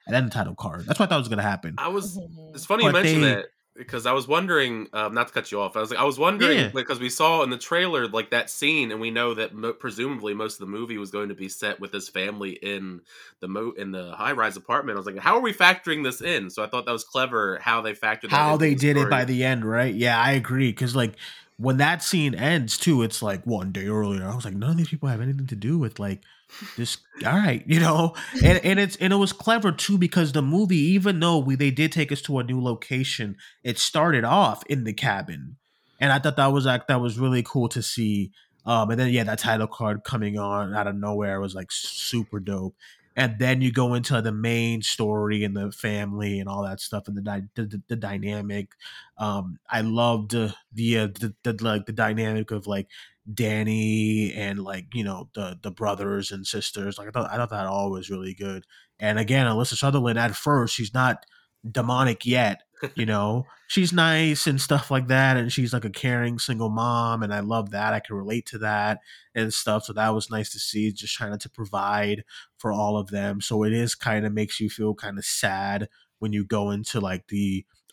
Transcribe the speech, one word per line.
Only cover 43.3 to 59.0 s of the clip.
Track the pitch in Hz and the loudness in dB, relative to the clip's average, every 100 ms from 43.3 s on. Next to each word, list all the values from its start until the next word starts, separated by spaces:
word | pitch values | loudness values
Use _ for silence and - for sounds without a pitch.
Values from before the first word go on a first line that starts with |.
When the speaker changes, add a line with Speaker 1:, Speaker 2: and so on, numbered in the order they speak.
| 110 | 2
Speaker 1:
then | 127 131 | 2 4
you | 131 | 2
go | 123 123 120 | 2 2 0
into | 120 123 | 0 0
the | 110 | 0
main | 107 117 117 117 113 | -2 0 2 0 -2
story | - - 107 107 104 107 | -4 -2 0 0 0 0
and | 104 101 | 0 -2
the | 101 | -6
family | - 110 104 101 104 104 98 | -4 -4 -4 -4 -4 -2 -4
and | 98 | -4
all | 101 | -6
that | 98 95 | -6 -8
stuff | - 104 - | -8 -8 -8
and | 101 | -8
the | |
dy-, | 101 101 101 - | -6 -6 -8 -8
the, | 107 | -6
the, | 101 - | -8 -8
the | 117 | -8
dynamic. | 101 101 101 104 104 101 98 _ - - - - | -6 -6 -4 -4 -6 -6 -8 _ -20 -20 -20 -6
Um, | 107 101 92 82 - | -2 -2 -4 -10 -6
I | 113 | -2
loved, | 110 113 120 113 104 120 | 0 2 2 2 0 -2
uh, | 107 - _ | -2 -6 _
the, | 110 117 113 | -4 0 2
uh, | 107 | 0
the, | 98 113 - | -4 -8 -6
the, | 123 110 | -6 -2
like, | 113 107 101 | -2 -2 -2
the | |
dynamic | 113 110 110 110 110 110 | -2 0 0 -2 -2 -4
of, | 104 104 | -6 -4
like, | 101 101 - - _ 107 | -4 -6 -14 -20 _ -12
Danny | 107 110 107 107 110 110 110 107 107 104 | -2 0 0 0 0 2 2 2 2 0
and, | 104 101 101 | -2 -6 -6
like, | 95 95 90 | -8 -10 -8
you | 117 | -6
know, | 101 92 - | -6 -6 -10
the, | 107 95 90 | -10 -10 -10
the | 104 | -12
brothers | 87 107 98 101 101 95 | -4 -2 -2 -2 -4 -6
and | 98 95 | -8 -8
sisters. | 104 - - 98 98 | -6 -6 -6 -8 -8
Like, | 104 | -8
I | |
thought, | 123 107 | -6 -4
I | 113 | -4
thought | 120 | -4
that | 104 95 | -4 -4
all | 98 98 | -2 -2
was | 92 95 | -4 -8
really | 95 92 | -8 -8
good. | 92 101 95 - - _ | -8 -8 -10 -14 -20 _
And | _ | _